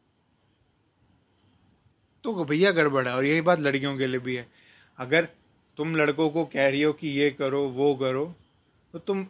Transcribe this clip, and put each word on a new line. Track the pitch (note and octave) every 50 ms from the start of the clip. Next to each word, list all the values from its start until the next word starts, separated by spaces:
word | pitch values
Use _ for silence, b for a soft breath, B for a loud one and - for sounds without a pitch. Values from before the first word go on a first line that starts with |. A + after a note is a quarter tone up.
| _ _ _ _ _ _ _ _ _ _ _ _ _ _ _ _ _ _ _ _ _ _ _ _ _ _ _ _ _ _ _ _ _ _ _ _ _ _ _ _ _ _ _ _ -
तो | B3 A3 F#3 E3
भैया, | C#3 D3+ D#3 F#3 G3+
गड़बड़ | F#3 E3 D3+ D3 C#3 C3+ B2+ B2+
है। | B2
और | B2+ C3+
यही | C#3 D3+ E3
बात | D#3+ E3 F3+ E3
लड़कियों | D3 C#3+ C#3 C#3 C3+ C#3+ C#3 C3+
के | C3+
लिए | C3 B2+ B2+
भी | B2 B2+ B2+
है। | B2 A#2+ - b b b b b b b b b -
अगर | B2+ B2 C#3 E3 E3+ - - _ _ _ _ _ _ _ _
तुम | - D3+ D#3+ E3
लड़कों | D#3 D3+ D3 C#3+ C#3+ D#3+ D#3
को | D3 E3 E3
कह | C3+ - C3+ C3+ C#3
रही | C3+ C#3 D3
हो | D3+ D3
कि | - - D3+
ये | C#3+ C#3 C#3+ D3
करो, | C3 - C#3+ C3 C3 C#3+ C#3+ C#3
वो | B2 B2+ C#3 D3 C#3+
करो, | B2+ C3+ C3 C3 C3 D3 E3+ E3+ - _ _ _ _ _ _ _ _ _ _ -
तो | E3+
तुम | - - G3 G3 F#3+ F#3+